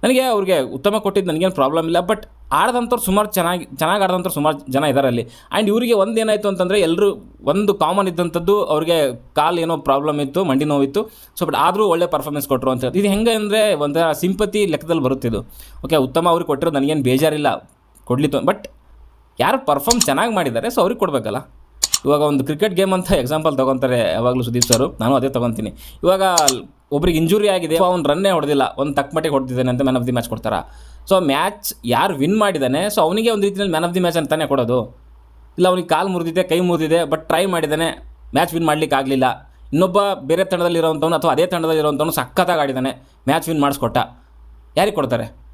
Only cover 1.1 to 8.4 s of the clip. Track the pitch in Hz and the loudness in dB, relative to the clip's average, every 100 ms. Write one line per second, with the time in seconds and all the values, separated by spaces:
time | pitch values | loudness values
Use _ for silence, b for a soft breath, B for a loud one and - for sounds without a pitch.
1.1 | 190 180 156 180 180 135 156 160 170 175 | -2 -2 0 -2 2 0 2 0 0 0
2.1 | 107 - - - 143 214 247 233 240 208 | -4 -6 -20 -2 0 2 0 -2 -2 0
3.1 | 196 208 190 170 180 - - 160 202 190 | 0 0 0 -2 -2 -6 -4 -2 0 0
4.1 | 185 175 156 147 143 - 131 151 131 139 | 0 -2 -2 0 -2 -4 -2 0 2 2
5.1 | 120 107 B B - 214 220 240 226 196 | 0 -6 B B -2 0 0 2 2 2
6.1 | 220 220 214 208 190 180 208 202 165 202 | 0 0 0 0 -2 0 2 2 2 2
7.1 | - - - - 180 208 202 156 190 190 | 0 -12 -8 -2 0 2 2 2 2 -2
8.1 | 170 175 170 | -2 -4 -2